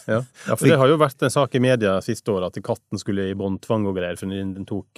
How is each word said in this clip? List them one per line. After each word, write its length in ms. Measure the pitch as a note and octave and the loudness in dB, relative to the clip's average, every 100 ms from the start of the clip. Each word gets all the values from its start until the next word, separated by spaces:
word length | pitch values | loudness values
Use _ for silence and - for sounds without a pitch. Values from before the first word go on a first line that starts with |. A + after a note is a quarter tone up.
| - | -2
Ja. 140 | A2 C3 - - | -2 -4 -10 -4
Ja, 80 | - | 2
for 80 | D3+ | 4
det 120 | C#3+ | 6
har 100 | C3 | 4
jo 60 | D#3+ | 4
vært 240 | D3 - | 2 0
en 80 | C3+ | 0
sak 240 | D3 C3 | 2 0
i 60 | B2+ | 2
media 380 | B2+ B2 G2+ F#2+ | 2 4 2 0
siste 300 | - G#2+ - | -2 -4 -2
året 220 | F#2+ F2+ G#2 | -2 -2 -6
at 60 | G#2+ | -6
katten 320 | A2 _ G2+ | -6 _ -8
skulle 300 | - G2 F#2+ | -4 -4 -4
i 60 | G2 | -4
båndtvang 460 | G2 F#2+ - A2 G2+ | -4 -4 -2 0 0
og 140 | F#2 | -2
greier, 180 | F2 E2+ | -4 -6
for 140 | F#2+ | -6
den, 240 | G2 F#2+ F#2+ | -6 -6 -8
den 100 | F#2 | -8
tok, 220 | G2+ - | -10 -8